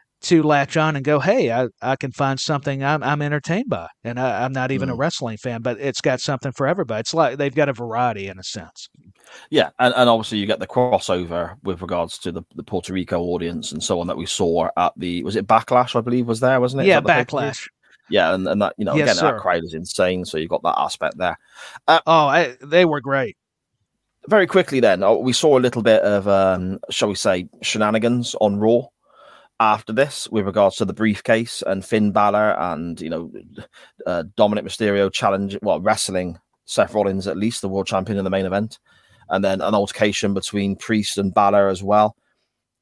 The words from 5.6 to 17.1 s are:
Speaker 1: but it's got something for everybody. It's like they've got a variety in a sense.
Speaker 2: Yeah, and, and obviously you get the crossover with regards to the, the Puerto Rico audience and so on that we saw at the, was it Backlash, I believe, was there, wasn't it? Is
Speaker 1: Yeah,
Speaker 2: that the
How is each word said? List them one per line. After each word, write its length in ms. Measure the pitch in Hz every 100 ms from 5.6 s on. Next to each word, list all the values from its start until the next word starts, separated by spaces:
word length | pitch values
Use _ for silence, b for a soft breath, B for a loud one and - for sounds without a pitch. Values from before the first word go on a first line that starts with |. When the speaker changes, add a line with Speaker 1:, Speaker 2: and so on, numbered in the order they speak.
Speaker 1:
but 180 | 120 117
it's 220 | 139 -
got 180 | 147 127
something 320 | - 135 139
for 140 | - 139
everybody. 340 | 190 143 110
It's 140 | -
like 240 | 160 139 139
they've 160 | 139
got 160 | 135 143
a 20 |
variety 540 | 120 120 113 123 101 98
in 100 | 95
a 40 |
sense. 460 | - 101 76 - - _ _ _ B B B
Speaker 2:
Yeah, 220 | 147 - -
and, 160 | 123 123
and 140 | 120
obviously 260 | 113 107 107
you 80 |
get 140 | 101 -
the 80 | 101
crossover 880 | 123 123 95 - 90 85 85 85 101
with 180 | 95 87
regards 380 | 87 87 82 -
to 140 | 92
the, 100 | 82 -
the 80 | -
Puerto 300 | - 92 -
Rico 300 | 95 85 87
audience 500 | 87 87 85 82 -
and 100 | -
so 160 | - 87
on 80 | 87
that 80 | -
we 80 | 87
saw 420 | - 87 85 85 -
at 160 | 87 -
the, 260 | 87 87
was 140 | 95 104
it 100 | 98
Backlash, 500 | 113 - 123 123 123
I 40 |
believe, 240 | 120 127 120
was 140 | 113
there, 200 | 127 127
wasn't 220 | 123 135
it? 20 |
Is 40 | 190
Speaker 1:
Yeah, 120 | 151
Speaker 2:
that 40 |
the 80 | -